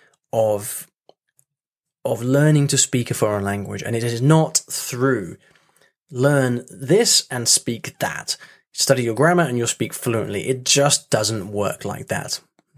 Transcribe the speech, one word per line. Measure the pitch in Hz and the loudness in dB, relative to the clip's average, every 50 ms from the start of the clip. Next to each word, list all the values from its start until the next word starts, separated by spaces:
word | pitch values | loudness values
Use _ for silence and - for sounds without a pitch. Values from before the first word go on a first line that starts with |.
| _ _ _ _ _ _ - | _ _ _ _ _ _ -2
of, | 117 110 107 107 101 110 120 - - - - _ _ _ _ _ _ _ _ _ _ _ _ _ _ _ _ _ _ _ _ _ _ - | 0 2 2 0 -2 -4 -8 -10 -12 -14 -16 _ _ _ _ _ _ _ _ _ _ _ _ _ _ _ _ _ _ _ _ _ _ -6
of | 123 117 107 117 | -4 -4 -2 0
learning | 127 131 143 147 156 151 147 143 143 | 2 4 4 6 6 6 4 4 2
to | - 135 | 2 0
speak | - - - 127 120 - | 0 2 0 -2 -2 -2
a | 117 | -2
foreign | - 117 107 104 101 98 | 0 0 0 2 0 -2
language. | 101 101 101 98 98 101 98 - | -2 -4 -4 -6 -8 -8 -8 -6
And | 104 117 | -4 -4
it | 113 117 | -4 -2
is | 120 117 113 | -4 -2 2
not | 127 143 160 160 160 - - - - - | 4 6 6 6 4 2 0 -4 -4 -6
through | - - - - - 120 131 135 131 110 95 82 95 - _ _ _ _ _ _ _ _ _ _ _ _ _ _ | -8 -10 -8 -8 -4 -2 0 0 0 0 -2 -6 -12 -16 _ _ _ _ _ _ _ _ _ _ _ _ _ _
learn | - 123 131 143 147 139 131 127 123 120 - - | -2 0 2 4 4 4 2 2 0 -4 -6 -10
this | - 98 135 127 165 214 233 - - - - - | -14 -8 -2 2 2 4 4 4 2 2 0 -2
and | 139 123 117 - | -6 -4 0 0
speak | - - - - 117 113 - - - - | 0 0 0 -4 -6 -6 -8 -12 -8 -6
that. | - 98 80 - - - - - - - - _ _ _ - | -6 -6 -6 -8 -8 -10 -10 -10 -12 -20 -20 _ _ _ -6
Study | - - - 135 127 120 | -2 2 2 2 2 2
your | 117 110 | 0 2
grammar | 110 139 165 180 180 170 | 2 4 4 4 4 2
and | 131 123 120 | 2 0 -2
you'll | 117 | -2
speak | 113 - - 117 104 - | -2 -4 -4 -6 -6 -6
fluently. | - - 123 113 110 104 104 101 98 - 123 | -6 -4 -2 -2 -2 -2 -4 -4 -4 -4 -4
It | 131 127 127 | -4 -2 0
just | - - 139 143 147 - - - _ | 0 2 4 4 4 2 0 -2 _
doesn't | - 110 107 104 113 107 90 101 101 | -2 0 0 0 -2 -4 -6 -6 -4
work | 104 101 95 - - - | -2 -2 -2 -4 -6 -8
like | 101 - - 127 - | -10 -10 -10 -8 -6
that. | 113 104 - - - - - _ _ _ _ _ _ | -6 -6 -6 -6 -10 -10 -12 _ _ _ _ _ _